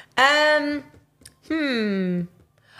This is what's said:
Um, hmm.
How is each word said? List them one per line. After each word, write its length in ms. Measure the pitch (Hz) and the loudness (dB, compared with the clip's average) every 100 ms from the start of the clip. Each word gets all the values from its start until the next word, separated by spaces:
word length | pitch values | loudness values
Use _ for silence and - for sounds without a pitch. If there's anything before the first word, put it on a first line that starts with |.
| - - | -8 2
Um, 680 | 269 294 302 302 294 294 - - _ _ - _ - | 2 4 2 2 0 -6 -10 -20 _ _ -20 _ -8
hmm. 760 | 320 294 240 214 196 185 180 175 _ _ _ _ - | -4 -4 -2 -2 -2 -2 -4 -6 _ _ _ _ -14